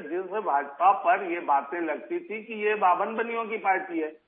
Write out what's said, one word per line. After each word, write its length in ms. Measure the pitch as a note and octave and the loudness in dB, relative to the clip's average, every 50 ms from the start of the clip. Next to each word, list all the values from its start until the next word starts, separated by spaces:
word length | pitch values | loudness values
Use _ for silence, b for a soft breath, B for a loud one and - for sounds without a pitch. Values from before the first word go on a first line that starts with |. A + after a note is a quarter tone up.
| F3+ | -2
जिस 300 | C#3+ E3 F3+ F#3+ F3 F#3+ A3 G3+ | -2 -4 -4 -4 -4 -4 -4 0
भाजपा 460 | E3+ C#3 C#3+ C#3+ - - - E3+ F#3+ G3+ | 2 2 2 0 -2 -2 4 6 6 6
पर 320 | - - E3+ F3+ G3 G3+ F3 E3+ | 6 4 2 2 2 2 -2 -4
ये 80 | E3+ | -4
बातें 400 | D3+ C#3 C#3+ C#3 C3+ - F3+ F3 | 0 2 2 2 2 0 -4 -4
लगती 380 | E3+ D#3 D3 B2+ - - E3+ F3 | -2 -2 -4 -4 -6 -6 -6 -6
थी 220 | E3+ - G#3 A3 G#3+ | -6 -6 -10 -10 -8
कि 100 | A3+ A3+ G#3+ G#3 | -8 -6 -2 0
ये 80 | G#3 G#3+ | 0 0
बावन 400 | G#3 G3 F3+ F3 F3+ G3 A3 A3+ | 4 4 4 4 4 2 -2 -2
बनियों 280 | A3 A3+ A#3 A#3 A3+ A3+ | -4 -4 -2 -2 -4 -4
की 120 | G#3 A3+ | -4 -4
पार्टी 420 | G#3 - G3 F#3+ F#3 F#3 F3 F3 E3 | -2 0 0 0 0 0 -4 -4 -4
है 120 | D#3 D#3 D#3+ - _ | -4 -4 -6 -10 _